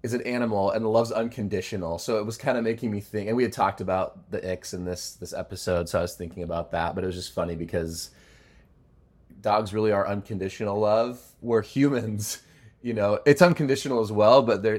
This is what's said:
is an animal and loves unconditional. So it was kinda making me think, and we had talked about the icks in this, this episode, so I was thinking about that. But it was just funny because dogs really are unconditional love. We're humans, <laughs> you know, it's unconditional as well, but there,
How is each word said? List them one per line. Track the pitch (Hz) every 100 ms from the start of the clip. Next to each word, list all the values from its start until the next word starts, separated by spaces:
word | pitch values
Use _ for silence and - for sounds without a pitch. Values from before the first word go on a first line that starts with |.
is | 120
an | 117
animal | 120 123 120 104 98
and | 107 113
loves | 113 117
unconditional. | 113 117 120 101 98 - 101 85 85
So | - 110
it | 104
was | 110
kinda | 143 123
making | 113 117 117
me | 104
think, | 107 110 101
and | 120
we |
had | 120
talked | - 98 98
about | 95 92 92 - -
the | 101 92
icks | 92 -
in | 92
this, | 90 87 -
this | - 87
episode, | 87 92 95 - 90 85
so | 87
I |
was | 87
thinking | - 87 87
about | 85 85 85
that. | 85 85
But | 85
it | 92
was | 90
just | 87
funny | - 87 82
because | 82 87 82 82 - - - - _ - _ _ _ _ _ _ _ 101
dogs | 104 104 110
really | 104 107
are | 101 101
unconditional | 101 - 101 95 - 107 101
love. | 107 110 120 123 - _
We're | 120 113
humans, | 107 135 143 131 107 104 107 - _ -
<laughs> | - _
you | 120
know, | 110 101 104 143
it's | 143
unconditional | 175 165 143 135 143 123
as | 107
well, | 107 104 131
but | 120 101
there, | 107